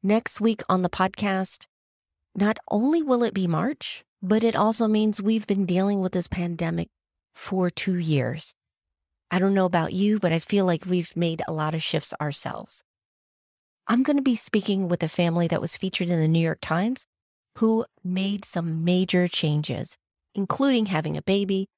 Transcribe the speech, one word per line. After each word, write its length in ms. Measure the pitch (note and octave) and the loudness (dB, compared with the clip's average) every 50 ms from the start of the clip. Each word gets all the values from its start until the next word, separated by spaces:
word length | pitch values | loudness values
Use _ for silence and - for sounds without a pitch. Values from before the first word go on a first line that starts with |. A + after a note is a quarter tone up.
Next 380 | - F#3+ G#3 A3+ - - - - | 2 2 2 2 0 -2 -6 0
week 220 | G#3 A3+ A3 G#3+ - - | 0 0 0 0 -2 -2
on 120 | F#3 F#3 | 0 0
the 80 | F3+ F3 | 0 -2
podcast, 760 | - - F#3 F#3 - - G#3 G#3 F#3+ F#3+ F#3+ - - - - _ _ _ _ _ _ _ _ _ _ _ _ _ _ | 0 0 -2 -2 -2 -2 -4 -2 -2 -2 -2 -4 -4 -6 -10 _ _ _ _ _ _ _ _ _ _ _ _ _ _
not 240 | - G3+ G#3 A3 - - - | 0 2 2 0 -2 -4 -2
only 300 | - G#3 A3+ C4+ D#4 E4+ | -2 0 2 2 2 2
will 200 | D#4 D4 B3+ A#3+ | 2 2 2 2
it 120 | A#3+ A3+ - | 2 0 0
be 140 | G3 F#3 F3 | 0 0 0
March, 580 | E3 D#3 E3+ B3 D4+ _ - - - - _ _ _ _ | 0 0 0 -2 -4 _ -8 -12 -12 -12 _ _ _ _
but 240 | - F3+ G#3+ A3 A3 | -2 2 2 4 4
it 100 | A3+ A3+ | 2 2
also 320 | - G3+ G#3+ A3+ - A#3 G#3+ | 2 2 2 2 2 2 2
means 340 | G#3+ G#3+ G#3+ G#3+ G#3 - | 4 4 2 2 0 0
we've 240 | G3 G#3 A3 A3+ G#3 | 0 0 0 0 0
been 200 | - G3+ F#3+ G3 | 0 0 0 0
dealing 340 | F3 F3+ F3+ F#3+ G3+ G3+ G3 | 0 2 2 2 2 0 0
with 140 | F#3 F#3 - | -2 0 -2
this 160 | F#3+ E3+ - | -2 -4 -2
pandemic 580 | - F#3 F3 F3 E3+ E3 F3 E3 E3 E3+ E3 - _ _ _ _ _ _ _ _ _ | -4 -4 -4 -4 -4 -4 -4 -2 -2 -4 -4 -6 _ _ _ _ _ _ _ _ _
for 340 | - - - F#3+ F#3+ F3+ F3 | -14 -8 -4 -2 0 0 0
two 280 | - - - F#3+ F#3 F3+ | 0 -2 -2 -2 -2 -2
years. 580 | E3+ D#3+ D#3 C#3 B2 A#2+ A#2+ D#3+ - - - _ _ _ _ _ _ _ _ _ _ _ _ _ _ _ | 0 2 2 2 2 0 -4 -6 -10 -12 -14 _ _ _ _ _ _ _ _ _ _ _ _ _ _ _
I 100 | - F3+ | 0 2
don't 140 | F#3 G3 G3 | 2 4 4
know 120 | G3 F#3+ | 4 2
about 260 | F3+ E3+ E3+ D#3+ - | 2 2 0 0 0
you, 260 | - F#3 G3+ G#3 G#3+ G#3+ | 0 0 0 2 2 2
but 140 | G3 F3 | 2 0
I 80 | D#3+ E3 | 0 0
feel 240 | - - - G3+ F#3+ | -2 0 0 2 2
like 220 | F#3 E3+ D#3+ - | 2 0 0 -2
we've 320 | F#3 F3+ F3+ E3 - - E3+ | -2 0 0 -2 -2 -4 -2
made 240 | E3+ E3+ E3 D#3+ - | -2 -2 -2 -4 -6
a 60 | - | -6
lot 240 | D#3+ D#3 D#3 D#3 D#3+ | -4 -2 -2 -2 -2
of 80 | D#3+ D#3+ | -4 -4
shifts 300 | - - D#3 - - - - | -2 -2 -2 -2 -4 -6 -4
ourselves. 600 | D3+ D3 C#3+ - - - - - A2 - - - _ _ _ _ _ _ _ _ _ _ _ _ _ _ _ _ _ _ _ _ _ - | -6 -4 -2 -4 -4 -4 -8 -10 -10 -10 -12 -12 _ _ _ _ _ _ _ _ _ _ _ _ _ _ _ _ _ _ _ _ _ 0
I'm 140 | A3 A#3+ C4 | 2 2 2
gonna 180 | D4+ D4 C#4+ | 2 2 2
be 160 | C4 C4+ A#3+ A3 | 2 2 0 0
speaking 500 | - - - G#3+ G3 - G3+ F#3+ F#3+ F3 | -2 -2 -2 0 0 2 0 0 0 0
with 160 | F3 E3+ - | 0 0 0
a 60 | D#3+ | -4
family 400 | - - F3 E3+ E3 F3 F3 E3 | 0 0 0 2 2 2 0 2
that 100 | E3+ - | 0 -2
was 160 | - E3+ - | -2 -2 -4
featured 340 | - - F#3+ - - F#3 F3 | -4 -4 -4 -4 -2 -2 0
in 120 | F3 E3 | 2 2
the 80 | D#3+ D#3 | 4 4
New 100 | D#3+ E3 | 4 4
York 200 | E3 D#3+ D#3+ - | 2 0 -2 -4
Times 440 | - - D#3+ E3+ F#3+ A3+ C4 - - _ _ _ _ _ _ _ _ _ _ - | -4 -2 -2 0 0 -2 -2 -4 -8 _ _ _ _ _ _ _ _ _ _ 0
who 260 | A3+ A3 A3 A3 - - _ _ | 2 2 2 2 -2 -4 _ _
made 440 | _ F3+ F3+ F#3 F#3+ G3 G3+ G3+ G3+ | _ -4 -2 -2 -2 -2 -2 -4 -6
some 400 | - - F3+ E3+ E3+ D#3+ D#3+ E3 | -4 -4 -4 -2 -2 -2 0 2
major 420 | F3 F3+ F3+ F#3+ F#3 - F3+ F3+ F3 | 2 4 4 2 2 2 2 2 2
changes, 680 | - - - D#3 D3 D3+ D3 - B2+ - - - - _ _ _ _ _ _ _ _ | 0 0 0 2 0 0 0 -2 -4 -6 -6 -8 -12 _ _ _ _ _ _ _ _
including 520 | G3+ G3 F#3+ - - C4 C#4 C4 A#3 A3 | -6 -4 -4 0 2 2 4 4 2 2
having 320 | G3 F#3 D#3 D#3 D#3 D3+ D3 | 0 0 -2 -2 -2 -4 -4
a 40 | |
baby 460 | - - F#3+ G3+ G3+ F#3+ G3 F#3+ F#3+ - _ | 0 0 0 0 2 0 0 -2 -2 -4 _